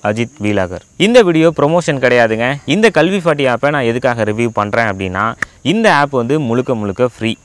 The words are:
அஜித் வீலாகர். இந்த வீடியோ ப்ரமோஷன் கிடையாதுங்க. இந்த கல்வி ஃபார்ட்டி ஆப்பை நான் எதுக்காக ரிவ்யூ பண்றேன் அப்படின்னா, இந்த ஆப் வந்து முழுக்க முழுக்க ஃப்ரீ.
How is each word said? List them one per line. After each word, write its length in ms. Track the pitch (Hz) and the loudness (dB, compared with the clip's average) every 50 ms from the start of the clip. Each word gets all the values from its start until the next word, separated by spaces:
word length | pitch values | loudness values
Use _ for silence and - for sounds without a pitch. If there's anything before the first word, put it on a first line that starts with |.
| - 104 | -2 -2
அஜித் 260 | 107 113 117 - - - 104 | -2 -2 -4 -6 -6 -6 -4
வீலாகர். 400 | 107 104 98 92 87 92 87 - _ _ - 175 | -2 0 0 -2 -4 -6 -14 -16 _ _ 0 0
இந்த 120 | 214 240 254 220 175 | 4 4 4 4 4
வீடியோ 200 | 165 160 160 170 160 - | 2 4 2 2 2 2
ப்ரமோஷன் 440 | 143 147 165 180 160 - 147 131 123 | 0 2 2 0 0 -2 -2 0 2
கிடையாதுங்க. 440 | 123 123 123 117 110 110 110 117 127 139 139 - - 143 | 2 4 4 4 2 0 -2 -2 -4 -4 -6 -4 -2 0
இந்த 120 | 202 220 220 - 156 | 2 2 2 2 2
கல்வி 200 | 151 180 196 202 160 | 0 2 0 -2 0
ஃபார்ட்டி 220 | 170 151 143 139 127 | -2 0 0 0 0
ஆப்பை 180 | 120 110 - 143 156 | 0 0 0 -2 0
நான் 120 | 143 127 117 | 0 -2 -2
எதுக்காக 320 | 117 123 123 131 120 117 110 104 | -2 0 -2 -2 0 0 -2 -2
ரிவ்யூ 200 | 104 110 120 117 110 110 | 0 -2 -2 -2 0 -2
பண்றேன் 320 | 101 104 104 113 117 107 | -4 -2 0 0 0 0
அப்படின்னா, 340 | 95 95 95 92 90 95 104 113 117 - - - _ - _ 127 | -2 -4 -6 -6 -4 -2 -2 -4 -4 -6 -10 -12 _ -6 _ -2
இந்த 140 | 180 226 226 208 165 143 | 0 2 2 2 4 2
ஆப் 120 | 143 143 139 127 | 2 0 0 -2
வந்து 160 | 117 117 143 156 147 117 | -2 0 -2 -2 0 0
முழுக்க 260 | 113 123 127 - 127 110 | -2 -2 0 -2 -4 -4
முழுக்க 260 | 104 101 92 - 123 120 - | -4 -6 -2 -2 -2 -2 -2
ஃப்ரீ. 160 | - 113 113 110 _ | -4 -4 -4 -4 _